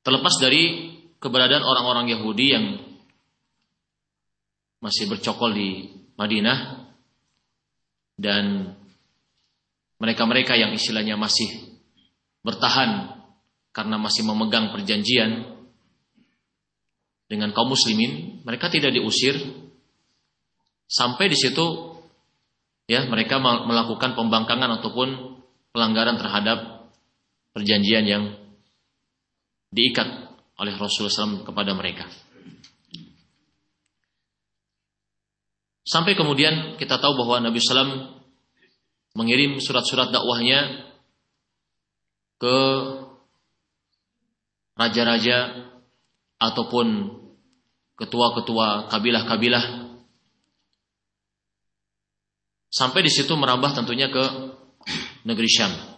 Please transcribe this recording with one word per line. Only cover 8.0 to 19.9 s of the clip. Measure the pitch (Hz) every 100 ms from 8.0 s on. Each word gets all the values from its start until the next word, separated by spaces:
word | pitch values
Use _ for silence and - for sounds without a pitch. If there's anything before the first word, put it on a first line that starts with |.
| _ -
dan | 202 202 101 202 190 - - _ _ _ _ _ _ _ _ _ _ _
mereka-mereka | 110 113 117 120 127
yang | 120 107
istilahnya | 107 - 110 107 107
masih | 107 - 110 - - - _ _ _ _ _ _ 110
bertahan | 104 123 135 123 101 95 - - _ _ _ _
karena | - 107 107
masih | 107 104
memegang | 110 107 110 113 110
perjanjian | 101 101 107 104 123 110 113 - - - _ _ _ _ _ _ _ _ _ _ _ _ _ _ _ _
dengan | 107 104
kaum | 104 120
muslimin, | 127 117 107 120 143 170 - -
mereka | 120 175
tidak | 170 143
diusir. | 120 110 - 127 143 139 - - _ _